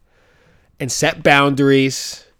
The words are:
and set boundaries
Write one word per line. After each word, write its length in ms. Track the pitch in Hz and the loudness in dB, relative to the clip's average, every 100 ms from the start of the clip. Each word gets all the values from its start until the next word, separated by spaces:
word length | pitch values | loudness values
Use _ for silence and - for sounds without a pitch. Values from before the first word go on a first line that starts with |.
| _ _ _ _ _ _ _ - | _ _ _ _ _ _ _ -12
and 100 | 135 | -10
set 320 | - 151 - | -4 -4 -2
boundaries 1000 | 160 143 139 139 139 135 135 - - - - | 2 2 2 2 2 2 0 -4 -12 -16 -20